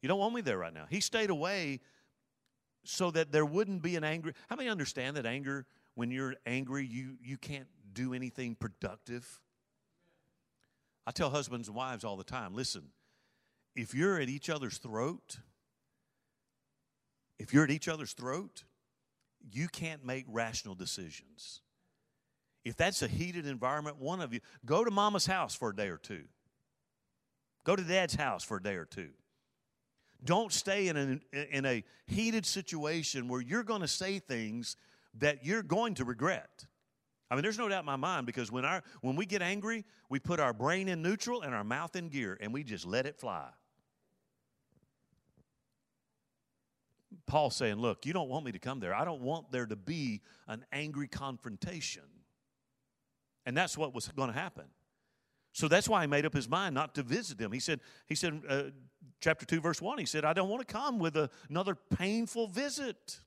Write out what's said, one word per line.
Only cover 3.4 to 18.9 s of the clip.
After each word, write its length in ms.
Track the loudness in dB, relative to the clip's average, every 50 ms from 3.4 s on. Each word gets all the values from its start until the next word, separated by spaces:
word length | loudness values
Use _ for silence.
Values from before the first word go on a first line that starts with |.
| 6
wouldn't 380 | 6 4 2 2 2 0 0 0
be 140 | 0 0
an 80 | 2 2
angry, 280 | 0 0 0 -2 -6 -8 -8 -8 -8
how 80 | -6
many 140 | -4 -2 -2
understand 460 | 0 0 -2 -2 -2 -2 -4 -2 -2
that 100 | -2 -2
anger, 400 | -2 -2 -2 -2 -2 -4 -4 -6 _ _ _ _ _ _
when 160 | -4 -2 -2
you're 240 | 0 0 -2 -2 -4 -4 _
angry, 380 | -2 -2 -2 -2 -2 -2 -4 -2
you, 320 | -2 -4 -6 -6 -6 -10 -12 -10
you 140 | -10 -10
can't 320 | -10 -8 -10 -10 -10 -10 -14 _ _ -20 -14 -6
do 200 | -4 -2 -2 -2
anything 440 | -2 -4 -6 -6 -6 -6 -6 -4
productive? 840 | -4 -6 -6 -6 _ -6 -6 -6 -8 _ -10 -10 -8 -8 -12 -20 -20 _ _ _ _ _ _ _ _ _ _ _ _ _ _ _ _ _ _ _ _ _ _ _ _ _ _ _ _ _ _ _ _ _
I 40 | -8
tell 200 | -2 0 0 2
husbands 380 | 2 0 -2 -2 -6 -6 -6 -6
and 80 | -6
wives 280 | -4 -4 -4 -4 -6 -6
all 120 | -6 -6
the 80 | -6 -8
time, 300 | -8 -6 -6 -6 -6 -4
"Listen, 300 | -4 -4 -4 -4 -6 -10 -16 _ _ _ _ _ _ _ _ _ _ _ _ _ _ _ _ _
if 200 | -10 -8 -6 -2
you're 260 | 2 2 2 4 2
at 80 | 0 -2
each 200 | -2 -6 -4 -4
other's 300 | -4 -2 -2 -6 -6 -6
throat, 600 | -8 -6 -2 0 0 -2 -2 -6 _ _ -16 -16 -16 -20 _ _ _ _ _ _ _ _ _ _ _ _ _ _ _ _ _ _ _ _ _ _ _ _ _ _ _ _ _ _ _ _ _ _ _ _ _ _
if 140 | -10 4 6
you're 120 | 6 6
at 60 | 6
each 180 | 4 0 0 -4
other's 240 | -4 -4 -6 -10 -10
throat, 520 | -8 -6 -4 -4 -4 -6 -8 _ -20 -20 _ _ _ _ _